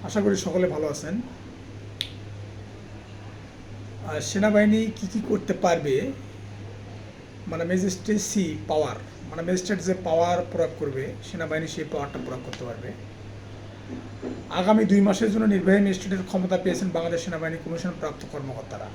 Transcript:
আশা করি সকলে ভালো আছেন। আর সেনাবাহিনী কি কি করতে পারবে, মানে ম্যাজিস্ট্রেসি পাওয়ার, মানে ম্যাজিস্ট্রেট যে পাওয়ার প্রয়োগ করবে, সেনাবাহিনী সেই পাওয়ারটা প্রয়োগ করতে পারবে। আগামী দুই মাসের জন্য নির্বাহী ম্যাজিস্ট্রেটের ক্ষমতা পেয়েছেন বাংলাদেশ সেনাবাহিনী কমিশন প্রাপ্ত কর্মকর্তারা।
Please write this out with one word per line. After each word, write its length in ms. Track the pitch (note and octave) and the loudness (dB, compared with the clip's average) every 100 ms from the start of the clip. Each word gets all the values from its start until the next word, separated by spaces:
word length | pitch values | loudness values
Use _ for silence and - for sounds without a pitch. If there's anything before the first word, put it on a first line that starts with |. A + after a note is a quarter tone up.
আশা 160 | G3 G#3+ | 0 2
করি 160 | G3+ F#3 | 4 2
সকলে 300 | F3+ F3 F3 | 2 2 2
ভালো 220 | D3+ D#3 | 2 -2
আছেন। 320 | C#3 D3+ G#3+ B3 - - - - - - - - - - - - - - - - - - - - - - - - - - - - | -4 -4 -4 -6 -12 -14 -14 -14 -14 -14 -10 -10 -10 -12 -12 -12 -12 -14 -16 -16 -16 -16 -16 -14 -14 -16 -16 -14 -14 -12 -10 -6
আর 120 | D3+ | -4
সেনাবাহিনী 680 | C#3+ G3+ G#3+ G#3 G#3+ A3 A3 | -2 4 6 8 8 8 4
কি 200 | - F#3+ | -2 -4
কি 80 | A3 - | -2 2
করতে 240 | G3+ - | 0 2
পারবে, 600 | - F3+ E3+ C#3+ C3 - - - - - - - - - - - - - - - | 2 4 4 4 2 2 -6 -12 -14 -14 -12 -12 -12 -12 -12 -14 -16 -16 -12 -6
মানে 160 | E3 | -4
ম্যাজিস্ট্রেসি 960 | E3+ F#3 G3 - - G#3+ - G#3 E3 D3+ - | 0 2 2 0 0 2 2 0 0 -2 0
পাওয়ার, 280 | D3+ C#3 - - - - | 2 2 -2 -10 -12 -10
মানে 120 | D#3+ | -4
ম্যাজিস্ট্রেট 380 | E3+ F3+ - G3 | 0 0 2 0
যে 140 | E3+ F#3 | 2 0
পাওয়ার 340 | F3+ E3 E3+ F3+ E3+ | 4 4 6 4 2
প্রয়োগ 180 | E3+ E3 - | 0 0 0
করবে, 340 | D3 C3+ C3+ - - | -4 -2 -6 -8 -10
সেনাবাহিনী 360 | E3+ D#3+ D#3 D#3+ | -6 -2 -2 -2
সেই 180 | - D3 | -4 -4
পাওয়ারটা 260 | D#3 C#3+ C3 | -4 -4 -6
প্রয়োগ 180 | B2+ C3 B2 | -6 -6 -8
করতে 180 | A2 | -8
পারবে। 280 | B2 A2+ G2 G#2 - - - - - - - - - - - - - - - | -8 -8 -8 -10 -12 -14 -14 -14 -14 -14 -14 -14 -10 -10 -10 -8 -8 -8 -4
আগামী 340 | E3 F#3 G#3+ | 0 6 6
দুই 160 | G#3 G3+ | 8 8
মাসের 320 | G3+ F#3+ A3 | 8 6 4
জন্য 120 | G#3+ | 4
নির্বাহী 360 | A3 G3 F3 G3+ | 4 6 6 6
ম্যাজিস্ট্রেটের 440 | G3+ F3+ - F#3+ F3+ | 6 2 -2 -4 0
ক্ষমতা 320 | F#3+ F#3 F#3 | 0 2 2
পেয়েছেন 300 | F#3 E3+ F#3+ | 2 0 0
বাংলাদেশ 360 | E3 E3+ E3+ | 0 0 -2
সেনাবাহিনী 340 | - E3 D#3+ D#3+ | -2 -4 -4 -4
কমিশন 280 | D#3 E3+ F3+ D#3+ | -6 -4 -4 -4
প্রাপ্ত 240 | D#3 - - | -6 -6 -10
কর্মকর্তারা। 560 | D3 C3+ A#2 A2 G2+ G2+ | -8 -6 -8 -8 -10 -10